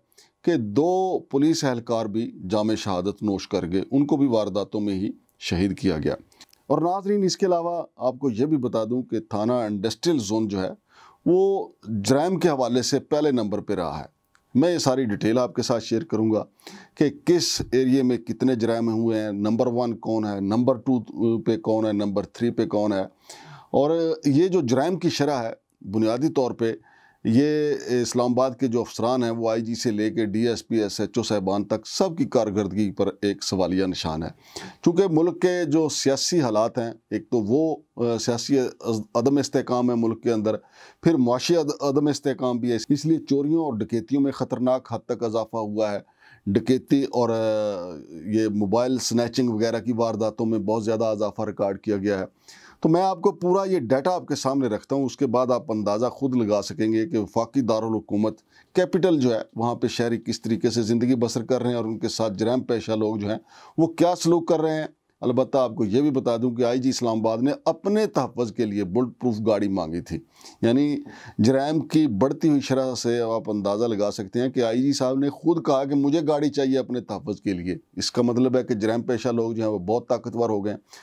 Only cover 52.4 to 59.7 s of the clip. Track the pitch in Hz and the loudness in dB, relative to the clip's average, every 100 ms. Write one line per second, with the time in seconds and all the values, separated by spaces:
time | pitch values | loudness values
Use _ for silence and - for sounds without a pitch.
52.4 | - - - _ 165 170 190 185 196 - | -20 -20 -20 _ 2 2 2 0 -2 0
53.4 | 175 185 190 180 113 131 151 180 127 143 | 0 0 2 -2 0 0 0 -2 -4 -4
54.4 | 135 139 127 104 - 139 131 - 139 120 | -2 0 0 -4 -2 -2 -2 -2 0 2
55.4 | 123 120 - 107 101 104 120 - 135 127 | 2 0 -2 -2 0 0 -2 -2 -2 0
56.4 | 107 104 98 87 110 110 110 113 95 113 | 2 0 0 -2 0 0 0 -2 0 -2
57.4 | 113 139 113 110 113 110 107 104 110 107 | 0 -2 0 0 0 -4 -2 -2 -2 -4
58.4 | _ _ _ - 180 185 185 156 127 110 | _ _ _ 0 0 2 4 4 4 0
59.4 | - 110 117 | -4 -4 -2